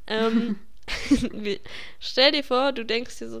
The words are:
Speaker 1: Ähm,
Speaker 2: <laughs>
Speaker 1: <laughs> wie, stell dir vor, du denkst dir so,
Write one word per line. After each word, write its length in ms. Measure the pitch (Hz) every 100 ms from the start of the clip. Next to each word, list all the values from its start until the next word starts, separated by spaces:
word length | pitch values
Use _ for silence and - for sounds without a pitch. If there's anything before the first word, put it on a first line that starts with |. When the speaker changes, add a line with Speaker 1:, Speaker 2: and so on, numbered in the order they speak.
| -
Speaker 1:
Ähm, 500 | 220 226 226 233 202 - - -
Speaker 2:
<laughs> 220 | - -
Speaker 1:
<laughs> 220 | 285 233
wie, 280 | 208 208 196 - - - -
stell 340 | - - 277
dir 120 | 302
vor, 280 | 277 254 277
du 120 | 262
denkst 340 | 214 226 254 -
dir 100 | 226
so, 100 | 226